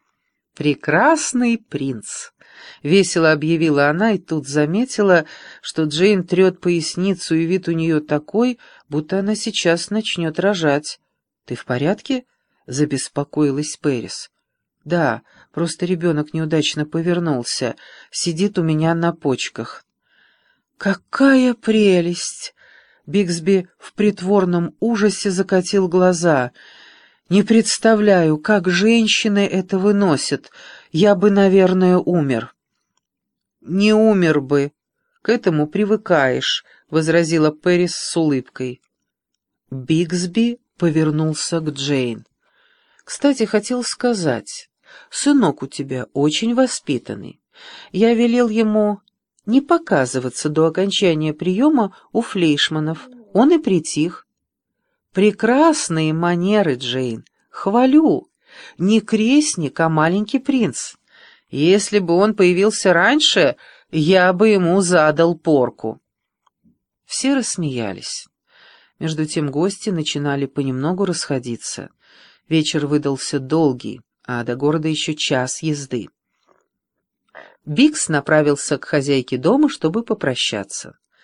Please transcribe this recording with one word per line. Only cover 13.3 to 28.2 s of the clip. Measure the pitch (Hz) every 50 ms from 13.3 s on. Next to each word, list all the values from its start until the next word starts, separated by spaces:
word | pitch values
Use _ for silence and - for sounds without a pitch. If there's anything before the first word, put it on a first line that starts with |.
| - 151 151 143 135 143 151 - -
Пэрис. | - - 151 135 117 110 95 - - - - _ _ _ _ _ _ _ _ _ _ -
"Да, | 151 170 175 156 131 110 - _ _ _ _ _ _
просто | - 151 170 165 - - 180
ребёнок | 175 185 165 165 175 156 147 151 151 -
неудачно | 160 160 156 165 156 151 - - 156 151
повернулся, | 151 - 165 165 180 175 175 175 165 143 123 120 - - - 131 117 - _ - - - - - _
сидит | - - - 175 160 160 196 208 202
у | 185 165
меня | 160 156 156 156 165 170
на | 165 170 170 170
почках". | 170 - 143 127 120 - - - - 117 - - - _ _ _ _ _ _ _ _ _ _ _ _ _ _ _ _ _ _ _
"Какая | - - 202 190 - _ - - - 269 277 269 262 254 247 233
прелесть!" | - - 226 214 220 208 202 185 180 170 175 175 - - - - - - - _ _ _ _ _ - _ _ _ _ -
Бигсби | 147 147 202 196 170 170 165 156 185 196 185 180 - _
в | _ - - _
притворном | - 208 208 202 - 180 185 208 202 190 180 175 175 170 - - -
ужасе | - 233 233 202 208 208 185 - - 202
закатил | 180 185 196 - 202 185 180 - - 196 185
глаза. | 175 165 185 180 185 180 160 170 170 151 135 123 123 _ - - - - - - - - _ _ _ _ _ _ -
"Не | 170 202 208
представляю, | - 220 226 220 - - - - 226 226 208 208 208 196 175